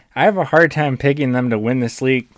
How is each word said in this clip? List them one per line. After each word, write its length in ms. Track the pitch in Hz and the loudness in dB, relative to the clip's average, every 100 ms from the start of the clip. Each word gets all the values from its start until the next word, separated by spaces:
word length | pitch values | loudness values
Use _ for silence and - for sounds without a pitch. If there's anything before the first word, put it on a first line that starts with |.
| _ | _
I 100 | 127 | 0
have 120 | 185 190 | 0 0
a 80 | |
hard 260 | 143 156 160 | 2 2 2
time 260 | 156 147 127 | 2 -2 0
picking 360 | 143 143 131 | 0 0 0
them 180 | 123 123 | -2 -2
to 80 | 110 | -2
win 220 | 110 127 | -2 -2
this 200 | 117 - | -4 -2
league, 280 | 131 127 120 | 0 0 -2